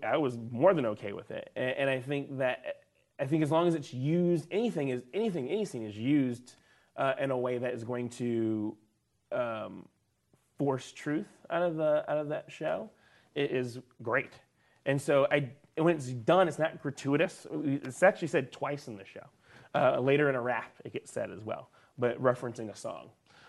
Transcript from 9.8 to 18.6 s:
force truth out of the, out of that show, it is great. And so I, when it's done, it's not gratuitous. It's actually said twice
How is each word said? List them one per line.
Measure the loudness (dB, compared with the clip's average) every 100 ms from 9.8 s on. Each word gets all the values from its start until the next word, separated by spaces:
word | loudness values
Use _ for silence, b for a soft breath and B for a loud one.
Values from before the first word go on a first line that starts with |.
| -18 _ _ _ _ _ _ -4
force | -2 -2 -4
truth | -10 -4 -4 -4 -14 -4
out | 0
of | 0 0
the, | 2 2 0
out | -2
of | -2
that | -6 -8
show, | -8 -4 -4 -6 _ b b b
it | -4 -2
is | 0 -4 -8 -16 -12
great. | -2 -2 -2 -10 _ _ b b 0
And | 0
so | 4 4 6
I, | 4 0 -8 _ 0
when | 2
it's | 2 -2
done, | -4 4 6 6
it's | 2
not | -2 -2
gratuitous. | -8 -4 0 2 2 -2 -10 -4
It's | -2 -2 -4 4
actually | 4 4 0
said | 0 -2
twice | -6